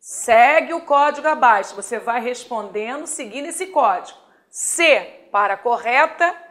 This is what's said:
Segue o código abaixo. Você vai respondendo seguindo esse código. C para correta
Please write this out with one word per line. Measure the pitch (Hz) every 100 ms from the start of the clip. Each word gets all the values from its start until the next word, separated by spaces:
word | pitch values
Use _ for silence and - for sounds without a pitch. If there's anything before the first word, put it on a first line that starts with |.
Segue | - - - 226 247 311 269
o | 330
código | 330 285 294 294 311
abaixo. | 302 254 208 196 -
Você | - 226
vai | 226 233
respondendo | 233 247 - 226 202 196 220 277 330
seguindo | - 233 233 294
esse | 330 381
código. | 349 240 180 - - _ _ _
C | - - - 330 233 180 - _
para | 202 202 196
correta | 247 233 226 254 320 - 339 349 -